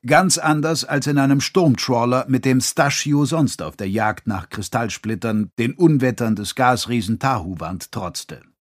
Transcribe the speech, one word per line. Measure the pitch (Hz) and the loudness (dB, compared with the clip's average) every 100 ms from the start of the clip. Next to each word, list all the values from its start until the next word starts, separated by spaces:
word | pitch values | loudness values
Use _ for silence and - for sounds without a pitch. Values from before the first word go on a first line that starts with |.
| 120 | 4
Ganz | 151 185 170 | 4 4 2
anders | 156 151 160 160 | 0 0 0 -2
als | - 147 139 | -2 -2 0
in | 143 | 2
einem | 139 139 | 4 2
Sturmtrawler, | - 190 170 120 - 120 120 127 127 | 2 4 4 2 2 0 2 0 0
mit | 131 | 0
dem | 135 127 | 2 0
Stachio | - - 143 - 147 143 | 0 0 0 0 0 2
sonst | 139 160 135 - | 2 2 0 -2
auf | 78 - | -10 -8
der | 98 | -4
Jagd | 104 107 104 - | 0 0 -2 -6
nach | 98 87 | -6 -8
Kristallsplittern | - 104 123 117 - 104 107 117 107 107 - | -12 -6 -4 -4 -6 -6 -4 -2 -2 -4 -2
den | 117 | -4
Unwettern | - 170 147 127 - 117 107 | 4 4 4 2 0 -2 -2
des | 101 | -4
Gasriesen | - 127 123 - 120 98 110 | 0 2 2 0 -4 -2 -2
Tahuwand | 135 123 87 87 80 90 - | 0 -2 -4 -8 -8 -10 -10
trotzte. | 110 90 - - - _ _ | -10 -8 -10 -14 -18 _ _